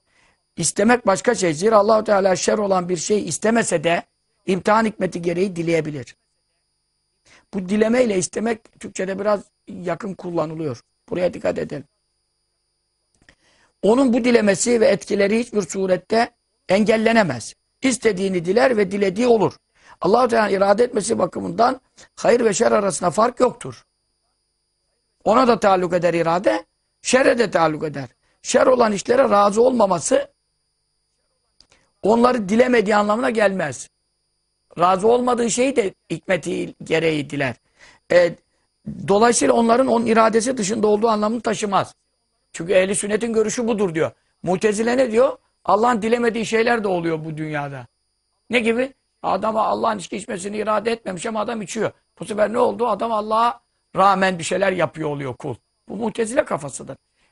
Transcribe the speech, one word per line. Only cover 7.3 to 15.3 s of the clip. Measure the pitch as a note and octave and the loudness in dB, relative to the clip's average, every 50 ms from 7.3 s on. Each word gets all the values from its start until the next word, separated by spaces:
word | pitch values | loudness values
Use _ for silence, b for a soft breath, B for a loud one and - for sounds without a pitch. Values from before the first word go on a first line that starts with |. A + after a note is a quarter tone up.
| b b b b - | b b b b -8
Bu | G3 F#3 F3+ | -8 -4 -2
dileme | G#3 G#3+ G#3+ A3 A#3 B3+ B3+ | 0 0 2 2 4 2 2
ile | A3 G3 F#3 | 2 2 -2
istemek | - - - G#3+ G#3 A#3 A3+ A3 _ _ _ - | -2 -4 -4 -4 -4 -4 -4 -6 _ _ _ -18
Türkçe'de | - G3 - - F#3+ F#3+ F#3+ G3 | -18 -14 -8 -8 -6 -6 -6 -4
biraz | G3+ G#3+ G#3 G3 - _ _ _ _ - | -2 -2 -2 -2 -4 _ _ _ _ -18
yakın | F#3+ F#3 F3 F3 E3+ - - G3 E3+ | -14 -10 -6 -6 -6 -6 -8 -12 -12
kullanılıyor. | - - F3+ E3+ E3 D#3 D#3+ D#3 D#3+ D#3+ C#3+ A#2 - _ _ _ _ _ - | -10 -10 -6 -4 -4 -4 -4 -6 -8 -8 -8 -8 -10 _ _ _ _ _ -8
Buraya | - F3 F3+ F3 - | -4 -2 -2 -2 -4
dikkat | - - F3+ F3 E3+ | -4 -4 -4 -4 -4
edelim. | D#3+ - D3+ C#3 - _ _ _ _ _ _ _ _ _ _ _ _ _ _ _ _ _ _ _ _ _ _ _ _ _ _ _ _ b b b b b b b b b b - | -6 -8 -10 -14 -14 _ _ _ _ _ _ _ _ _ _ _ _ _ _ _ _ _ _ _ _ _ _ _ _ _ _ _ _ b b b b b b b b b b -2
Onun | - G3 A#3 C4+ C#4 B3 | 2 2 4 4 4 2
bu | A3 B3+ A3+ | 2 2 2
dilemesi | B3 A#3 A3+ G#3+ G3+ F#3+ - - A#3 A#3+ A3+ | 4 4 4 4 2 0 0 0 0 2 4
ve | G#3+ | 4
etkileri | - G3+ - - - G#3 G3 G3 G3+ | 2 2 0 -2 -4 -2 0 0 2